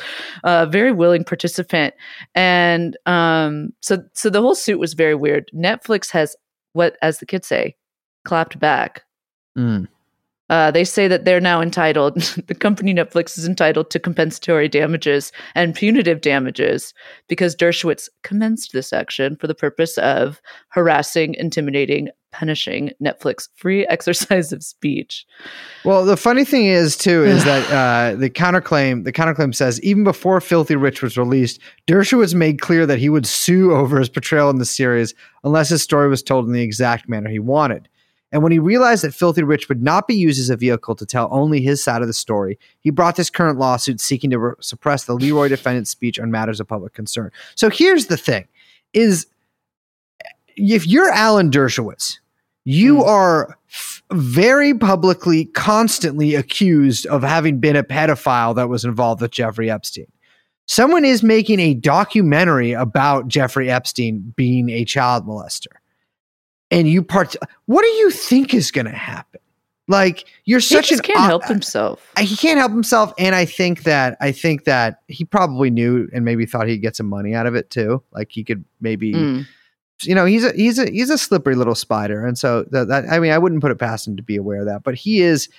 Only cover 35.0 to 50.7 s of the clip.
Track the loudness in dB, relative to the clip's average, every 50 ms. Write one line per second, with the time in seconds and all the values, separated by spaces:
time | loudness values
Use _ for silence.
35 | 0 -2 -6 _ -20 _ _ _ -2 0 2 2 2 2 0 -2 0 0 2 2
36 | 4 2 2 0 0 0 0 0 0 0 -2 -2 -2 -4 -2 -2 0 0 0 -2
37 | -4 -8 -8 -6 -6 -6 -6 -6 -4 0 0 0 2 0 -2 -6 _ _ _ _
38 | _ _ _ _ _ -6 -2 0 2 2 2 2 2 2 2 4 4 4 2 2
39 | 0 -6 -4 0 0 0 2 2 0 0 0 -2 0 -4 -4 -2 0 0 0 0
40 | 0 0 0 2 2 2 2 0 -2 -2 -2 0 0 0 0 0 -2 -8 -8 -8
41 | -8 -6 -4 -4 -2 -2 0 0 0 0 0 0 0 0 -2 0 -2 -2 -2 -2
42 | -2 -4 -4 -8 -6 -4 -4 -4 -4 -4 -8 _ _ _ _ _ -4 -2 0 2
43 | 2 0 2 -2 -4 -4 0 0 0 0 0 0 0 0 0 0 -2 -4 -6 -6
44 | -4 -4 -4 -4 -2 -2 -2 -2 -2 -4 -6 _ -14 -16 -14 -6 -2 -2 -2 -2
45 | -4 -6 -4 -2 -2 0 0 2 2 0 0 -2 -2 -4 -4 -4 -6 -8 -10 -6
46 | -6 -6 -6 -6 -6 -6 -4 -4 -4 -6 -6 -8 -8 -10 -10 -10 -10 -14 _ -16
47 | -12 -10 -10 -10 -10 -12 _ -20 -20 -16 -4 0 0 0 2 4 4 4 4 2
48 | 0 -2 -6 -4 -2 -4 -4 -4 -4 _ _ _ _ _ _ _ _ _ 0 2
49 | 4 4 2 2 -2 _ _ _ _ _ _ _ _ _ _ _ _ _ _ _
50 | _ _ _ _ -20 -20 _ _ _ _ -6 -2 0 2